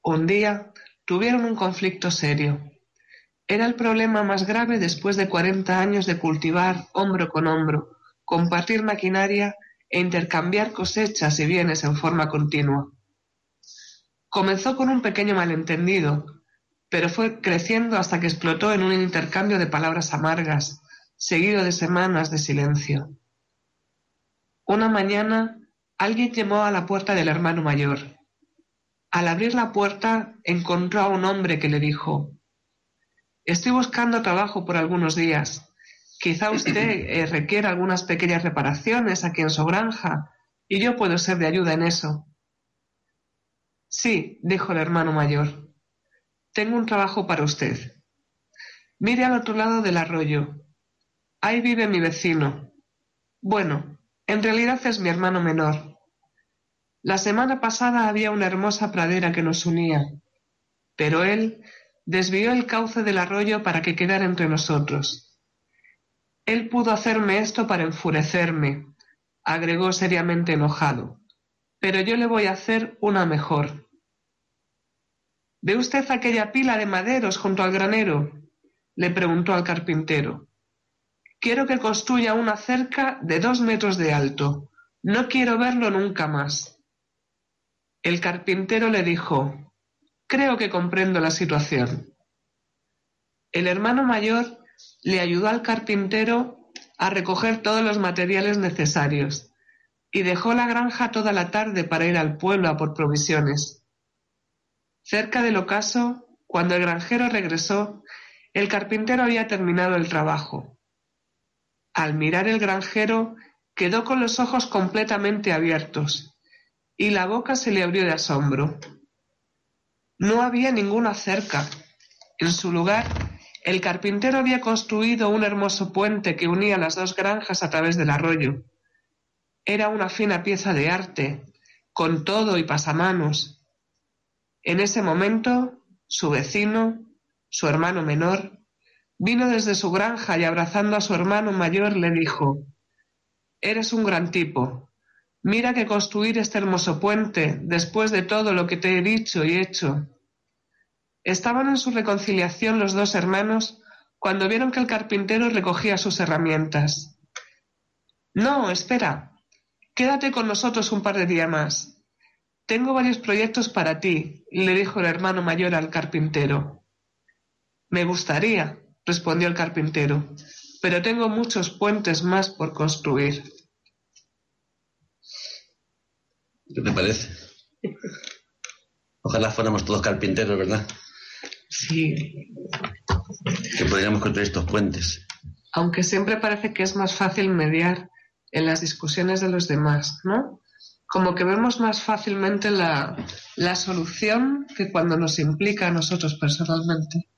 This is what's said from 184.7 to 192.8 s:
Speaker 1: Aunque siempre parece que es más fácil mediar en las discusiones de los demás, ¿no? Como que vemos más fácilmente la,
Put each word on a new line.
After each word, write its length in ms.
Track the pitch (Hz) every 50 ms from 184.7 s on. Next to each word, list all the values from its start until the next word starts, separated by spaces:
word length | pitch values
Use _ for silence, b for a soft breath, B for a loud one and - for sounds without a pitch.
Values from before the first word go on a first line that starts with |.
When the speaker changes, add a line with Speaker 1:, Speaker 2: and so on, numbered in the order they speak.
| 101 107 101 90 69 - 85 85 - - - - - - - - - _ _ _
Speaker 1:
Aunque 300 | - 165 170 175 170 180
siempre 340 | 180 - 208 190 202 202 220
parece 360 | 214 220 214 208 208 - 214
que 100 | 220 -
es 140 | 190 190 190
más 180 | 202 196 190 -
fácil 360 | - 196 185 170 175 196 190
mediar 580 | 185 170 151 151 156 160 170 180 180 175 - - b b b b b _ _ _
en 160 | - 160 160
las 140 | 160 160 160
discusiones 600 | 165 156 - - - 151 - 185 180 185 190 185
de 100 | 190 185
los 180 | 180 180 170 -
demás, 520 | 147 147 151 151 147 147 143 - - - -
¿no? 360 | 185 202 247 285 - - - B B B B B B B B _
Como 280 | - - 185 185 180 175
que 100 | 180 180
vemos 360 | 185 196 220 233 247 226 -
más 220 | 226 220 214 -
fácilmente 680 | - - 214 214 - 214 196 196 190 196 208 202 208 208
la, 460 | 208 190